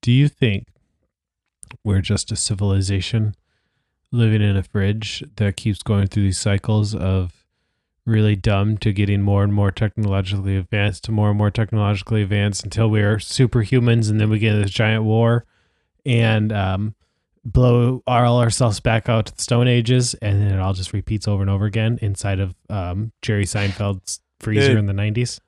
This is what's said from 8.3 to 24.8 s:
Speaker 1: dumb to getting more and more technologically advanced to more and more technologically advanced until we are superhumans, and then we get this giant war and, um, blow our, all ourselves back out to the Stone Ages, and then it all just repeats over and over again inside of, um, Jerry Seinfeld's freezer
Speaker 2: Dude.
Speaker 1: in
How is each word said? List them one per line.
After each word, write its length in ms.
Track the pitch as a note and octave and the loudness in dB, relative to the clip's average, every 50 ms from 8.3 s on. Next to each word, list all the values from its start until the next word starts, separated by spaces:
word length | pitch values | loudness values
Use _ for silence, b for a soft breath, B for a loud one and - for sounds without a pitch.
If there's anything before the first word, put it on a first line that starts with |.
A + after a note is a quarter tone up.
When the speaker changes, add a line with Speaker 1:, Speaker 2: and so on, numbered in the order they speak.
| G#2+ | 2
Speaker 1:
dumb 440 | F#2+ - - G2+ G2 G2+ G#2+ A2 G#2 | 2 0 0 0 2 2 0 0 0
to 120 | - A2+ | -2 -2
getting 300 | G2 F#2+ G#2 G2+ G2+ G2+ | 0 0 0 0 2 0
more 220 | G2+ G2+ G2+ G2 G2+ | 2 2 2 2 2
and 80 | G2+ | 2
more 180 | G2+ G#2 G2+ G2 | 2 2 0 0
technologically 840 | F#2+ - A2 G#2 - - G#2+ G2+ G2 G2 F#2+ F#2 G2+ G2 F#2+ G2 G2 | 0 -2 -4 -4 -2 -2 -2 0 0 -2 -2 -2 -4 -4 -2 -2 -2
advanced 480 | G2 F#2 - - G#2 G2+ G#2 G2 - - | -2 -2 -2 -2 0 0 -2 -2 -6 -6
to 80 | - | -4
more 160 | A2 G#2 G#2 G#2 | 0 0 2 2
and 80 | G#2 | 2
more 140 | G#2 G#2 G#2 | 2 0 0
technologically 720 | G2 - A2 G2+ - G#2+ G#2 G2+ G#2 G2 - - A2+ A2 | 0 -2 -4 -2 0 0 0 0 -2 -2 -4 -4 -2 -2
advanced 420 | G#2 F#2 G#2 G#2 G2+ G#2 G2 - - | 0 0 0 0 0 0 -2 -4 -8
until 240 | G#2 - - A2+ A2 | -6 -2 0 2 2
we 140 | G#2+ G#2+ | 2 2
are 160 | G#2 G#2 A2 G#2+ | 2 2 0 0
superhumans, 920 | - - - - C3 A2+ - B2+ G#2+ - C3 B2+ A#2+ A#2+ A#2 A#2 A2 G#2 | -4 -6 0 0 0 2 2 0 0 2 2 2 4 4 2 2 2 2
and 80 | G#2+ G#2+ | 2 2
then 120 | G#2+ G#2+ | 2 2
we 80 | G#2+ G#2+ | 2 2
get 160 | G#2+ A2 G#2 | 2 2 2
this 160 | G#2 G2+ G2 | 2 0 -2
giant 340 | - - A2+ G#2+ A2 A2 A2 | 0 0 0 0 2 0 0
war 400 | G#2+ A2 A2+ A#2 A#2 A#2+ A#2 - _ _ _ _ _ _ _ _ _ _ _ _ | 2 2 2 4 2 2 0 -2 _ _ _ _ _ _ _ _ _ _ _ _
and, 440 | C#3 B2 A#2 A2+ A2+ A2 G#2+ G#2+ G#2+ | 0 0 2 2 2 2 2 0 0
um, 420 | A2 G2+ F#2+ F#2+ F#2+ G2 G#2 G#2+ G#2 _ _ _ _ _ _ _ _ _ _ | -2 -2 -2 -2 -2 -2 -4 -6 -8 _ _ _ _ _ _ _ _ _ _
blow 580 | A#2+ G2+ B2+ B2+ B2 A#2+ A#2+ A#2+ A#2+ B2+ B2+ _ | -2 2 2 4 4 4 4 4 2 0 -2 _
our, 180 | - B2 A#2 B2 | 0 2 2 4
all 160 | A#2+ A#2+ B2 | 4 4 4
ourselves 400 | A#2+ A#2 G#2+ - C3 A#2 G#2 - | 2 2 2 2 0 0 0 0
back 300 | - - A2+ A2+ - - | 0 0 0 0 0 0
out 160 | A#2 A2 G#2+ | 0 0 0
to 100 | - - | -2 -8
the 60 | - | -12
Stone 260 | - - B2 A#2 B2 B2+ | -4 -2 0 2 2 4
Ages, 460 | B2 A#2+ A#2 A2+ B2+ B2+ B2 B2 - - | 2 2 2 2 2 2 2 0 -4 -6
and 180 | - G#2 G2 G2 | -2 0 0 2
then 140 | G2+ G2+ G2 | 2 2 0
it 40 | F#2+ | 0
all 120 | F#2 F#2+ | 0 -2
just 220 | F#2+ F#2 F#2 - - | -2 -4 -6 -6 -6
repeats 340 | G2+ F#2+ - A2 G2+ - G#2 | -6 -4 -4 -6 -4 -2 -2
over 140 | G#2 F#2+ | -2 0
and 80 | G2 G2 | 0 0
over 160 | G2 G2 G#2 | 0 0 0
again 320 | G#2 G2 A2+ A2 A2+ A#2+ A#2 | -2 -2 0 -2 -2 -2 -2
inside 400 | - G2+ G2 - - G2+ G2 F#2+ | -2 -4 -4 -4 -4 -4 -2 -2
of, 140 | G2 F#2 F#2 _ _ _ | -2 -4 -6 _ _ _
um, 420 | G#2+ G2+ F2+ F2 F2+ G2 G#2+ A2 _ _ | -8 -6 -6 -4 -6 -6 -6 -8 _ _
Jerry 240 | - - G#2+ G2+ G2+ | -4 -2 0 0 0
Seinfeld's 760 | F2+ - G#2 G2+ G2 F#2 - G#2 G2+ G2 F#2 _ - - - _ _ _ _ | -2 -2 -2 -2 -2 -2 -4 -4 -4 -4 -6 _ -12 -14 -14 _ _ _ _
freezer 280 | - A2 G#2+ G#2 C#3 C#3 | -6 -2 2 2 4 4
Speaker 2:
Dude. 100 | B2+ | 4
Speaker 1:
in 80 | A2 | 2